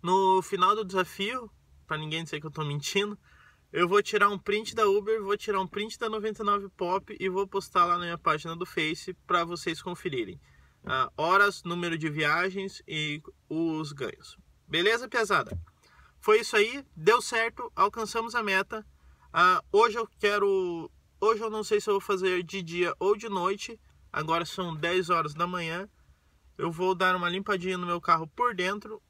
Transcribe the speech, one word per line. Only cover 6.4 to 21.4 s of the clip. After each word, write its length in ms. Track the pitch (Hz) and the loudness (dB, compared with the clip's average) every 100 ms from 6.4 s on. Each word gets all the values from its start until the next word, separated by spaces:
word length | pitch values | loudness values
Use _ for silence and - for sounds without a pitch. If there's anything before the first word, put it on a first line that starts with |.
e 20 | 208 | 0
nove 220 | 202 196 | 0 -2
Pop 480 | - 175 185 - - | -6 -2 -2 -4 -6
e 120 | 190 | -4
vou 180 | 185 196 | -2 -2
postar 380 | 196 190 185 175 | -4 -2 2 2
lá 120 | 175 | 2
na 60 | |
minha 140 | 175 170 | -2 -4
página 360 | 165 151 165 | -2 4 8
do 120 | 165 180 | 8 8
Face 480 | - 156 165 - 180 - | 0 0 0 -6 -12 4
pra 200 | 175 170 | 4 4
vocês 360 | 175 - 165 | -2 -2 -4
conferirem. 600 | - 180 180 135 104 - _ _ _ _ - | -6 -6 -4 -4 -4 -8 _ _ _ _ -2
Ah, 240 | 131 127 - | 0 0 0
horas, 480 | 156 190 202 190 | 4 6 4 2
número 340 | 170 175 175 165 | -6 -4 -2 -2
de 120 | 160 | -4
viagens 760 | 151 147 160 185 190 190 - - | -2 0 2 0 -4 -8 -12 -10
e 360 | 156 156 147 - - _ | -6 -6 -6 -10 -20 _
os 460 | 156 165 156 151 | -2 -2 -2 -6
ganhos. 440 | 143 123 - - - _ _ _ | -8 -8 -10 -18 -20 _ _ _
Beleza, 400 | 156 185 233 247 | 0 2 0 -2
piazada? 500 | 247 214 180 220 - - _ _ _ - _ | -4 0 0 0 -8 -12 _ _ _ -20 _
Foi 200 | - 214 | 4 4
isso 180 | 226 220 | 4 2
aí, 260 | 214 269 269 - | 2 -2 -12 0
deu 260 | 156 240 | 4 4
certo, 500 | - 233 226 - 240 - | 2 -2 -2 -4 -12 0
alcançamos 580 | 196 226 220 233 226 | 0 0 -6 -4 -4
a 80 | 233 | -4
meta. 440 | 208 190 196 220 214 _ _ _ _ | 0 0 0 -8 -14 _ _ _ _
Ah, 320 | 165 180 180 - | 4 4 4 2
hoje 260 | 202 233 220 | 4 4 2
eu 100 | 220 _ | -8 _
quero, 720 | 202 208 202 196 180 170 165 _ _ _ | 0 2 2 2 0 -6 -10 _ _ _
hoje 200 | 214 220 | 0 2